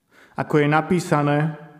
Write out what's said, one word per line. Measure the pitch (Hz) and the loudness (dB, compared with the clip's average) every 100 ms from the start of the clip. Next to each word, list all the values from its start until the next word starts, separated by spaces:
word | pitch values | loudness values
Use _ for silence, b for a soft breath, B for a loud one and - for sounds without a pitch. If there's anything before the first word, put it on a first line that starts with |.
| _ b b | _ b b
Ako | - 135 156 | -10 -2 2
je | 147 | 2
napísané: | 156 156 180 170 147 147 147 156 156 - - | 2 2 -2 0 0 2 0 -2 -6 -16 -20